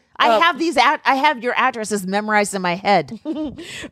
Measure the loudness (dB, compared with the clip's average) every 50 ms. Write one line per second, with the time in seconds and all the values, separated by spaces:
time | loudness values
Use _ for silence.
0 | _ _ _ 0 2 4 4 4 4 2 2 0 -2 -2 2 4 4 4 2 2
1 | 0 0 0 4 2 2 0 0 -4 -4 -2 0 0 0 -2 -4 -6 -4 -4 -4
2 | -4 -2 -4 -2 -2 2 2 2 2 0 -2 -4 -2 -2 -4 -2 0 2 2 2
3 | 2 -2 -8 -12 -10 -8 -6 -6 -6 -8 -10 -12 -16 -16 -14 -14 -14 -16